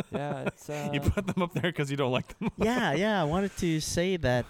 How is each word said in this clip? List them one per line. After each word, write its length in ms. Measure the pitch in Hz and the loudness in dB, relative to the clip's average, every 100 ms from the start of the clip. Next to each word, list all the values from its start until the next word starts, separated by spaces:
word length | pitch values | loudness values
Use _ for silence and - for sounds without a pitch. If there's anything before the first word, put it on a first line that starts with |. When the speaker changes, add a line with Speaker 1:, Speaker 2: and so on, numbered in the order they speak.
| - | -6
Speaker 1:
Yeah, 340 | - 147 139 135 | -4 -4 -4 -6
it's, 220 | - - | -8 -10
uh 180 | 147 147 | -6 -2
Speaker 2:
<laughs> 40 | |
You 60 | 147 | 0
put 260 | - - 190 | 0 0 0
them 160 | 185 | 0
up 100 | 170 | 0
there 180 | 143 175 | 0 -2
'cause 200 | 156 143 | 0 -2
you 60 | 143 | 0
don't 140 | 127 | 2
like 240 | 127 - - | 0 -2 -4
them. 100 | 220 | -4
<laughs> 40 | - | 0
Speaker 3:
Yeah, 360 | 220 247 196 | 0 2 2
yeah. 280 | 143 214 202 | 2 2 2
I 40 | 147 | 2
wanted 300 | 175 196 - | 2 -2 -2
to 220 | 180 160 | 0 0
say 380 | - 170 180 180 | 0 0 0 2
that, 300 | 131 123 | 2 2